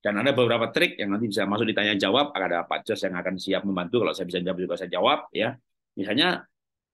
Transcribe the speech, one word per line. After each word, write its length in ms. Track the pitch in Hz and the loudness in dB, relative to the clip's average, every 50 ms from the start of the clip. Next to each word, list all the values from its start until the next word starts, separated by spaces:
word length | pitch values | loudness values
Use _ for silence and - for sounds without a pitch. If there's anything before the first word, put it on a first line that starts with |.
| _ | _
Dan 160 | 104 104 113 | 0 0 2
ada 160 | 120 139 139 | 2 2 4
beberapa 320 | 131 123 113 117 117 113 110 | 4 4 4 4 2 0 0
trik 320 | - 160 170 175 - - | 2 2 0 2 0 -4
yang 160 | 107 101 98 | -4 -2 -2
nanti 160 | 107 120 110 | -2 -2 -2
bisa 160 | 98 107 98 95 | 0 0 0 0
masuk 160 | 101 107 117 | 2 0 0
ditanya 320 | 107 98 101 104 104 104 | 0 2 2 2 2 2
jawab, 400 | 98 101 98 101 131 147 143 - | 2 2 2 4 2 2 0 0
ada 320 | 92 95 87 85 85 - - | -2 -2 0 0 -2 -2 -2
Pak 160 | 78 82 - | -6 -6 -2
Jos 160 | - 110 95 | -4 -4 -2
yang 160 | 101 95 90 | -2 -4 -4
akan 240 | 87 85 92 95 90 | -4 -4 -4 -6 -4
siap 240 | - 98 95 90 95 | -2 -2 -2 0 0
membantu, 400 | 101 95 90 90 85 101 123 104 | -2 -2 -2 -2 0 0 2 2
kalau 80 | 82 | 2
saya 160 | 76 - 90 87 | -2 -2 -6 -4
bisa 160 | 90 92 87 | -4 -2 -2
jawab 160 | 92 92 87 | -2 -2 -4
juga 160 | 92 87 87 | -4 -4 -4
saya 160 | 82 92 90 | -6 -6 -4
jawab, 400 | 90 90 98 123 147 151 - - | -2 2 2 2 2 2 -2 -8
ya. 240 | - - 107 117 120 - _ _ _ _ _ _ _ | -4 -2 -2 -2 -2 -6 _ _ _ _ _ _ _
Misalnya, 480 | - 95 101 107 131 165 180 - - - _ _ _ _ _ _ _ _ _ | -8 -4 -2 0 2 2 2 0 -2 -6 _ _ _ _ _ _ _ _ _